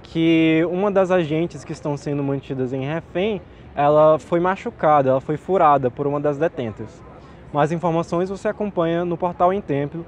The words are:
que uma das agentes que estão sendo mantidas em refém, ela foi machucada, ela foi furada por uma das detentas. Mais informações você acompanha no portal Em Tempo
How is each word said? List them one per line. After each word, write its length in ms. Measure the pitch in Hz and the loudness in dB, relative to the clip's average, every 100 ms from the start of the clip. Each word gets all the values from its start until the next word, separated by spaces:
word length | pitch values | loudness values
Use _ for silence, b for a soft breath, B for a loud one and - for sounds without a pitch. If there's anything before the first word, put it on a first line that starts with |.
que 640 | - 165 165 165 160 160 165 | -8 -2 2 4 4 2 0
uma 180 | 180 208 | 0 0
das 220 | 190 185 | 0 2
agentes 520 | 185 156 156 170 143 | 0 0 -2 -4 -8
que 80 | - | -12
estão 240 | 156 151 143 | -8 -6 -6
sendo 280 | - 143 | -4 -4
mantidas 500 | 139 139 - 135 127 | -2 -4 -6 -6 -4
em 100 | 135 | -4
refém, 560 | 135 165 - 175 208 202 B B B - | -6 -6 -6 -4 -4 -4 B B B 0
ela 420 | 147 151 156 156 | 4 6 6 4
foi 220 | - 175 | 2 0
machucada, 720 | 180 190 240 - 165 151 131 | 0 -2 -8 -2 4 4 4
ela 100 | 131 | 0
foi 160 | - 151 | 0 -8
furada 540 | - 185 156 143 127 | -2 2 4 4 0
por 160 | - 143 | -2 -4
uma 120 | 143 | -2
das 200 | 147 143 | -2 -2
detentas. 640 | 165 - 117 107 107 - - B B B B | -4 -2 -8 -10 -16 -16 -20 B B B B
Mais 180 | 147 147 | 0 0
informações 600 | 165 175 165 160 170 185 | 0 -2 -2 -2 -4 -4
você 160 | 190 214 | -4 -6
acompanha 580 | 208 208 185 165 170 175 | -4 -6 -2 -2 -2 -2
no 100 | 165 | -4
portal 380 | 180 170 180 | -4 0 0
Em 80 | 196 | 0
Tempo 420 | - 139 143 165 | -4 -4 -4 -8